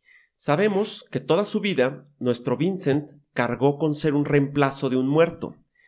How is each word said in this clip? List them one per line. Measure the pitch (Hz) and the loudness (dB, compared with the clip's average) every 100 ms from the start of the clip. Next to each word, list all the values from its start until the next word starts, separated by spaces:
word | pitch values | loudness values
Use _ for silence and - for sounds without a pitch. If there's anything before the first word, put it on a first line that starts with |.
| _ _ _ _ | _ _ _ _
Sabemos | - 151 214 196 214 - - | -2 0 2 0 -2 -8 -10
que | 175 | -6
toda | - 170 208 | 0 0 0
su | 208 | -2
vida, | 196 147 127 143 - _ | 0 0 0 -2 -14 _
nuestro | 123 117 - 123 | -2 -2 -2 -2
Vincent | 170 185 151 143 147 - _ | -2 0 0 0 -2 -14 _
cargó | - 120 120 139 143 | -4 -2 2 2 2
con | 160 | -2
ser | 147 156 143 | 0 0 0
un | 139 | 2
reemplazo | 143 143 143 139 131 135 | 2 2 0 0 0 -2
de | 127 | 0
un | 131 | 2
muerto. | 151 170 - - - _ _ | 2 2 0 -12 -14 _ _